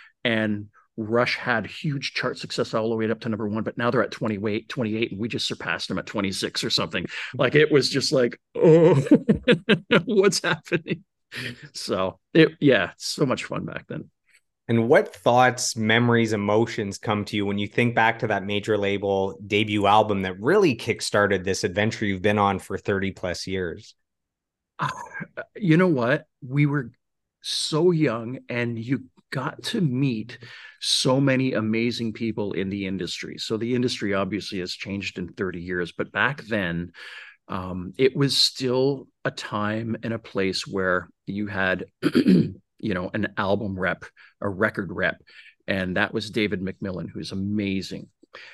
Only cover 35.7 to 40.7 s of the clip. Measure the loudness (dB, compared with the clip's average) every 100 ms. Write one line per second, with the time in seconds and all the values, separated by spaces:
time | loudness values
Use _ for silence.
35.7 | -4 -4 -6 -6 -2 -2 -2 -6 -4 -2
36.7 | -4 -6 -12 -18 -18 -20 -20 -12 -10 -8
37.7 | -8 -8 0 0 2 0 2 0 0 -2
38.7 | 2 2 -2 -8 _ -8 -6 -6 -4 -2
39.7 | -2 -4 -6 -6 -6 -6 -2 -2 -2 -4